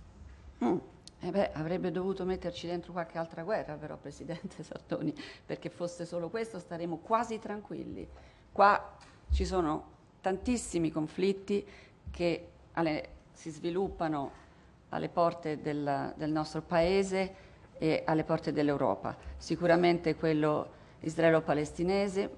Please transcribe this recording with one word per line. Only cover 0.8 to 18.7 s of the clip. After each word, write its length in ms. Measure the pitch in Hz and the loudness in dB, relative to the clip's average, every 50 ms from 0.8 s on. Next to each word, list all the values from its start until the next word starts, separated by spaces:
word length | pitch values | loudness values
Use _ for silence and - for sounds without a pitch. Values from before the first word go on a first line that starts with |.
| - - - - - - - - | -2 -6 -16 -20 -20 -20 -14 -10
Eh 100 | - 175 | -6 -2
beh, 200 | 170 196 202 - | 2 2 2 2
avrebbe 400 | - 147 156 160 180 185 170 185 | 0 -2 -4 -2 -2 -2 -2 -2
dovuto 320 | 160 185 185 190 190 190 180 | -2 -2 -2 -2 -2 -2 -2
metterci 420 | 185 185 185 185 175 175 - - | -2 -2 -2 -4 -6 -6 -6 -6
dentro 280 | 170 175 175 170 - 175 | -6 -6 -6 -6 -6 -6
qualche 240 | 185 165 165 - 165 | -6 -6 -6 -6 -6
altra 240 | 165 165 180 170 165 | -6 -6 -8 -8 -6
guerra 320 | 180 220 180 135 - 151 | -4 -2 -2 -4 -4 -8
però, 200 | 147 151 151 151 147 | -10 -10 -10 -10 -10
Presidente 640 | - 139 147 - 131 147 165 170 - 185 - - 151 | -12 -14 -14 -12 -10 -10 -10 -8 -10 -12 -12 -12 -12
<laughs> 0 | |
Sartoni, 500 | - - - - - - - - 160 143 - - - - - - | -12 -12 -12 -8 -6 -6 -4 -4 -4 -4 -6 -8 -16 -16 -14 -10
perché 240 | - 151 143 - 170 | -10 -8 -8 -8 -10
fosse 360 | - - 175 175 175 - 170 | -8 -6 -6 -6 -6 -8 -10
solo 240 | 165 170 175 170 165 | -8 -6 -6 -6 -4
questo 280 | 170 226 226 220 190 185 | -4 -6 -6 -6 -8 -12
staremo 400 | 170 - 180 165 170 175 165 156 | -12 -10 -8 -6 -4 -4 -4 -4
quasi 400 | - - 226 226 240 233 226 208 | -2 2 2 2 2 0 -4 -6
tranquilli. 720 | - 220 208 208 202 - 165 143 127 117 - - - - - - - - - - - - | -6 -6 -8 -8 -8 -10 -10 -10 -8 -10 -10 -10 -12 -14 -14 -18 -20 -20 -20 -20 -20 -2
Qua 460 | - - 196 202 202 - - - - - - - - - - - | 6 8 8 8 8 6 2 -4 -14 -18 -20 -20 -20 -12 -2 2
ci 160 | - - 185 | 2 2 2
sono 520 | 170 185 185 170 151 156 156 - - - - - - - - | 2 2 2 2 2 0 -2 -4 -8 -18 -20 -20 -20 -10 -4
tantissimi 680 | - 196 190 190 - - 247 226 - - - 170 165 156 | -2 -2 0 0 0 0 0 0 0 -2 -2 0 0 0
conflitti 720 | - 156 156 151 - - 180 196 196 196 196 - 202 202 - - - - - - - - - - | 0 -2 -2 -2 -2 0 2 2 2 0 0 -2 -2 -2 -2 -4 -12 -20 -20 -20 -20 -18 -14 -10
che 380 | - - 170 175 165 - - - - - - - | -4 0 2 2 2 0 -4 -10 -20 -20 -18 -8
alle-, 380 | - - 170 160 156 147 - - - - - - - - | -2 0 0 2 0 -2 -4 -8 -12 -20 -20 -20 -20 -14
si 120 | - 165 | -12 -12
sviluppano 960 | 156 151 147 170 170 180 196 185 - - 175 156 156 143 139 - - - - - - - - - - - - - | -10 -6 -4 -2 -2 0 -2 -2 -2 -2 -2 -2 -2 -2 -4 -6 -8 -14 -20 -20 -20 -20 -20 -20 -20 -20 -12 -6
alle 200 | - 160 160 156 | -6 -4 -4 -2
porte 520 | - 180 170 170 170 170 - 156 151 139 | 2 2 2 2 2 0 -4 -6 -6 -4
del, 520 | - 156 147 147 147 143 139 135 135 135 - | -4 -4 -2 -2 0 0 0 0 -2 -4 -6
del 160 | - 156 151 | -4 -4 -2
nostro 300 | 156 156 156 151 - 160 | 0 0 -2 -2 -4 -8
paese 720 | - - 180 170 165 175 190 196 196 190 185 190 190 185 190 - - - - - - - - - | -4 0 4 4 4 6 6 4 4 2 2 0 0 -2 -4 -10 -18 -20 -20 -20 -20 -16 -6 0
e 260 | - 156 151 - - | 2 2 2 2 2
alle 180 | - 160 156 156 | 2 2 2 2
porte 280 | - 165 156 160 160 | 2 0 0 0 0
dell'Europa. 640 | 143 151 151 143 | 0 2 2 2